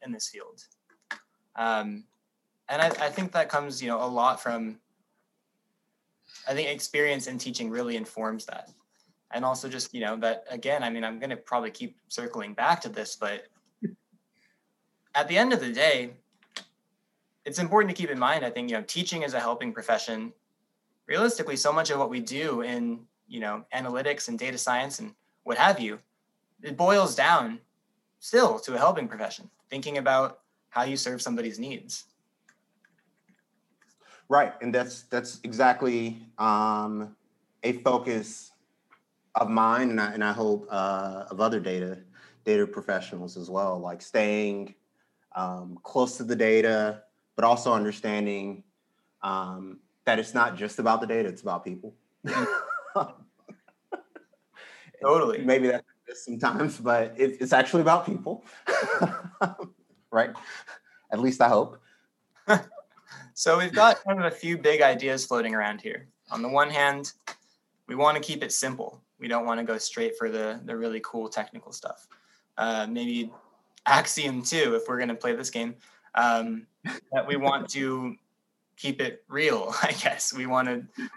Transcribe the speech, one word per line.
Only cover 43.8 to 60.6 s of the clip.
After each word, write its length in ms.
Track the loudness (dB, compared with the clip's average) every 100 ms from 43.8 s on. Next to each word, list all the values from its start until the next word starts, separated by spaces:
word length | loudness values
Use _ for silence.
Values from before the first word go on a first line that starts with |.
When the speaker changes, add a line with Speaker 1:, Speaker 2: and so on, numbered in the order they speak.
| -6 -10
Speaker 2:
staying, 760 | -2 0 2 2 0 -4 -8 -16 _ _ _ _ _ -6
um, 420 | -6 -6 -12 -16
close 340 | -4 0 0 -2
to 80 |
the 120 | -4 2
data, 640 | 4 6 6 2 0 -4 -12 _ _ 2
but 80 |
also 280 | 4 4 4
understanding, 880 | 2 0 -4 -4 -2 -2 -4 -6 -12 -18 _ _ _ _ _
um, 580 | -6 -4 -4 -8 -12 -16 _ _ 0
that 120 | 2
it's 140 | 2
not 220 | 2 2 2
just 220 | -6 0
about 220 | 2 2
the 40 | 2
data, 220 | 0 0
it's 140 | -4
about 220 | -6 -6
people. 300 | -6 -12 -14 -20 _ _
<laughs> 100 | -4 -2 0 -2 -4 -8 -4 -2 -2 -6 -20 _ -20 -20 _ _ _ -14 -14 -20 -20 _ _ -20 -20 -20 -20 -2
Speaker 1:
Totally. 360 | 4 6 6 2
Speaker 2:
Maybe 240 | 4 6 4
that's 560 | 2 -4 _ -18 -14
sometimes, 540 | -10 -2 0 2 0 -2
but 360 | 2 2 2 2
it, 180 | 2 2
it's 120 | 4
actually 300 | 6 6 4
about 240 | 6 6 4
people, 380 | -4 -6 -8 -12 -8 0 0 2 0 0 -2 -12
<laughs> 800 | -4 -4 -4 -14 -18 _ _ _
right? 200 | 0 2 -2 -14 -16